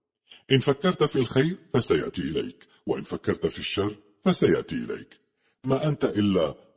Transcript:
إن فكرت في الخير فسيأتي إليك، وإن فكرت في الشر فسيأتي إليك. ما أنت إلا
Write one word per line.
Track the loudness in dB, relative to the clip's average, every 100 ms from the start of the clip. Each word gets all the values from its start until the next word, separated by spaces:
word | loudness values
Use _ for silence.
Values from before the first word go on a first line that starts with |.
| _ _ _ -12 2
إن | 2
فكرت | 4 2 2 2
في | 0 0
الخير | 0 2 0 -2 -4
فسيأتي | -2 2 0 0 -4
إليك، | -4 -4 -6 -10 -20 _ -6
وإن | -6
فكرت | -6 -8 -4 -2 -2
في | -4
الشر | -6 -2 -2 -4 _ _
فسيأتي | 0 2 4 2 0
إليك. | -6 -8 -10 -12 -20 _ _ _ _
ما | -2 0 0
أنت | 0
إلا | -2 0 2 2 0 -4 -16